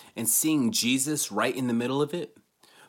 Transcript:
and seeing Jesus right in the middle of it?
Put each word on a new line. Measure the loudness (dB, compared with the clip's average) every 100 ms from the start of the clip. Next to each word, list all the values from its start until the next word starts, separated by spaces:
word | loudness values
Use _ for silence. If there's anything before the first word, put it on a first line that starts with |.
| -16 -6
and | 0
seeing | 2 2 2 2
Jesus | 2 0 0 0 -2 -2
right | -2 -2
in | -2 -2
the |
middle | 0 0 0
of | -2
it? | -4 -8 -14 _ _ _ -20